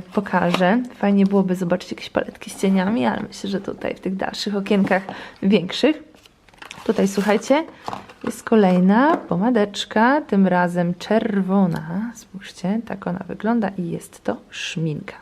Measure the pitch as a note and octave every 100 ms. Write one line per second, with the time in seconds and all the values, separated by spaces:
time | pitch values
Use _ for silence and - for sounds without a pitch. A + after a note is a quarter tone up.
0 | - G#3 G3+ F3+ F3+ F3+ F3+ B3 B3 -
1 | G3+ G3+ G3 G3+ F#3 F3+ F3 F#3 - -
2 | - - - - - - G3 F#3+ F#3 A#3+
3 | A#3 - - - G3 G3 - - - -
4 | F#3+ F#3+ - - G#3 G3+ G3 G3+ G3 F#3
5 | - - - - G3 G3+ F#3 - C4+ D4+
6 | - - - _ _ _ - - - G3
7 | G3 G3+ G3+ A3 - C#4+ D#4+ - - -
8 | - - A#3 - - A3 F#3 F3+ F#3 A3
9 | D4 F4 - F3 A#3 A3+ G3+ - - G#3+
10 | A#3 D4 D4 G3 F#3+ F3+ F3+ F3 F3 F3
11 | - A3 A3+ G3 F#3 G3 F#3 D#3+ D#3+ F#3
12 | A#3+ - - F#3+ - - F3+ A3+ A#3 G3
13 | F3 F3 F3 - G#3+ A#3 F#3+ F#3 E3+ E3+
14 | - - - A3+ - - - D#3+ D#3+ D3
15 | - -